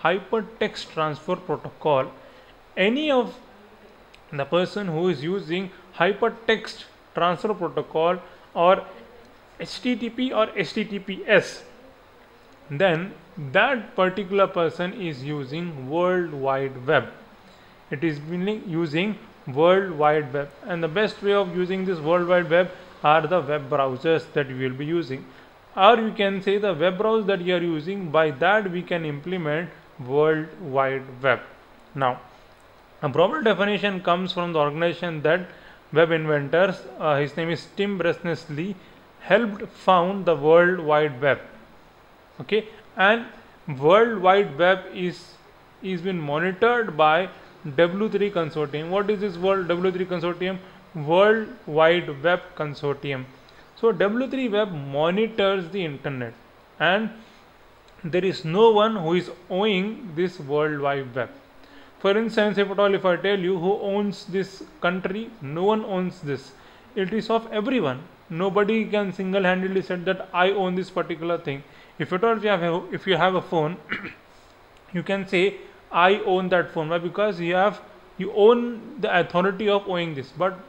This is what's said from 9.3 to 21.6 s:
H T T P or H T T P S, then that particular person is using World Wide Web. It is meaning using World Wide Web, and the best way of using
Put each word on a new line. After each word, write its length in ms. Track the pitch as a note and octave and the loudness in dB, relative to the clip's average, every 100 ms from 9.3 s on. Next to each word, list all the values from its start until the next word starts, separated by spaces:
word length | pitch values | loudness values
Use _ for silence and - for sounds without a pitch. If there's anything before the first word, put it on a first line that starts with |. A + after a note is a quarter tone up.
| - - - | -20 -20 -14
H 220 | E3+ - | -12 -6
T 160 | B3 A3+ | -2 -2
T 140 | A#3 | -4
P 220 | A#3 B3+ | -4 -4
or 160 | G#3+ A3 | 0 -2
H 200 | G3+ D#3+ | -2 -4
T 100 | A3 | -4
T 140 | G#3 G3+ | -4 -6
P 240 | G3 F#3+ E4 | -8 -6 4
S, 380 | G3 - - - - - - - - - - - - - | 4 4 -6 -20 -20 -20 -20 -20 -20 -20 -20 -20 -20 -8
then 440 | C#3+ F#3+ D#3+ F#3+ - - - C#3 | 0 2 2 -4 -14 -18 -14 -2
that 440 | F3 A#3+ B3+ G3 - | 2 2 0 -4 0
particular 500 | F#3 F#3 F3+ G3 F#3 | 0 0 -2 2 2
person 460 | F3+ E3 D#3+ F3+ | 2 -2 -2 -6
is 320 | A#3 F3 C3 | -6 -8 -6
using 640 | C#3 D3 B2+ D#3+ F3 C#3+ B2+ | -6 -6 -6 -8 -8 -8 -4
World 440 | E3 F3+ F#3 E3+ | 0 2 0 -2
Wide 540 | C#3+ C3+ C3+ C3+ B2+ B2+ | -4 -2 0 -2 -4 0
Web. 220 | C#3+ A2 - - - - - - - - | 2 0 -12 -20 -20 -20 -20 -20 -20 -10
It 140 | D3 | -4
is 160 | E3 D3 | -2 -2
meaning 420 | D#3 F3+ G3 G#3+ G#3 | -6 -4 -4 -4 -4
using 520 | D#3+ E3 D#3 G#3 G3 - - - | -4 -2 -2 -2 -4 -12 -18 -6
World 460 | B2+ E3+ F#3+ G3 | 4 6 6 2
Wide 400 | D3+ D3+ D#3 C#3 | 2 2 2 0
Web, 180 | C#3+ C#3+ - B3 | -6 -6 -10 -8
and 160 | F3 | -4
the 60 | E3 | -2
best 340 | F3 G#3+ - | 0 -2 -2
way 100 | G3+ | 0
of 240 | G3+ F#3 | 2 2
using 280 | F3 | -2